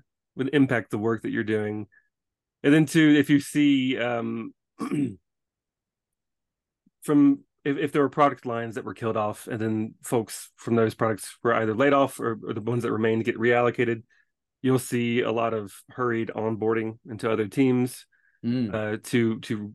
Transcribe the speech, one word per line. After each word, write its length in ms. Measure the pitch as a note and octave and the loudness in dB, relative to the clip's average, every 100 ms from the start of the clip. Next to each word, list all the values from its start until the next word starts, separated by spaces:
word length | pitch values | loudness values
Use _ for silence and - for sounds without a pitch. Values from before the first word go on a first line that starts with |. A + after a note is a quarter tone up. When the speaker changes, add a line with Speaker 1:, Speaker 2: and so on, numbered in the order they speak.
| - _ _ - | -16 _ _ -6
Speaker 1:
would 140 | C3 | 0
impact 380 | D3+ C3 B2 G#2 | 2 2 2 -2
the 60 | A2+ | -2
work 240 | A2 A2+ | -2 -2
that 100 | A2 | -4
you're 120 | F#2+ | -4
doing. 440 | G#2+ G#2+ G#2+ G#2+ G#2 _ _ _ _ _ _ _ | -2 -2 -2 -6 -10 _ _ _ _ _ _ _
And 100 | C#3+ | 2
then 120 | D#3 D#3 | 4 4
two, 220 | E3 D#3 D3 | 4 6 6
if 120 | C#3+ | 6
you 100 | D3 | 2
see, 580 | C#3 D3 D3 C#3 C3 B2 | 2 0 2 2 0 -2
um, 540 | A#2 A#2+ A2+ A2+ A2+ - _ _ | -2 -2 -4 -8 -10 -16 _ _
<clears throat> 400 | - D3 C3+ F#2+ _ _ _ _ _ _ _ _ _ _ _ _ _ _ _ _ _ _ | -6 -4 -4 -8 _ _ _ _ _ _ _ _ _ _ _ _ _ _ _ _ _ _
from, 360 | - D3 C#3+ C#3 - _ | 0 4 6 4 -4 _
if, 140 | D3 C#3 | -6 -4
if 140 | C#3+ | -2
there 100 | D3+ | 0
were 80 | C#3 | 0
product 360 | D3 C#3+ C3 B2+ | 2 2 0 -6
lines 300 | A#2 A#2 A2 | -6 -6 -8
that 100 | - | -12
were 80 | |
killed 240 | - A#2 A2 | -6 -4 -2
off 300 | G#2 G#2+ - | -2 -6 -10
and 120 | A#2 | -4
then 340 | A2 A2 A2 - | -2 -2 -4 -8
folks 460 | - B2 A2 - - _ | -4 -2 -2 -10 -18 _
from 180 | - A2+ | 0 2
those 180 | A2 | 2
products 440 | A2+ A2+ G#2 - - | 2 -2 -2 -8 -4
were 100 | A#2+ A2+ | 0 0
either 180 | A2 | 0
laid 200 | G#2+ C#3 | 2 4
off 260 | C#3 C3+ - | 4 2 0
or, 200 | A#2 A2 - | -6 -6 -6
or 80 | |
the 80 | A2+ | -6
ones 220 | G#2+ A#2+ | -4 -2
that 80 | A2+ | -2
remained 340 | A2 A2+ A2+ A2+ | 0 2 2 0
get 120 | A2 | 0
reallocated, 680 | A#2 A#2+ A#2+ A#2 A#2+ A#2 - _ _ _ _ _ | 2 4 2 2 0 -2 -8 _ _ _ _ _
you'll 180 | C3 B2+ | 0 0
see 420 | - B2 A#2+ A#2 | 0 -2 0 0
a 100 | A2 | 0
lot 220 | A2+ A2+ | 0 -2
of 200 | A2+ G2+ - - | -4 -8 -14 -18
hurried 400 | - B2 A2+ A2+ - | -4 -2 -2 -4 -4
onboarding 640 | A2 A2 A2 A2+ A2 A2+ - | -4 -2 0 0 -2 -8 -14
into 220 | A2 A#2 | -6 -2
other 160 | A2 G#2+ | -2 -2
teams, 580 | C#3 C3+ B2 B2+ - - _ _ _ A#2 | 2 2 4 0 -4 -18 _ _ _ -4
Speaker 2:
Mm. 280 | B2 A#2 | -2 -2
Speaker 1:
uh, 240 | A2 G#2+ G#2+ | -2 -4 -6
to, 340 | - B2 A#2 A2 | -2 2 2 0
to, 320 | - A2 G#2 | -6 -8 -8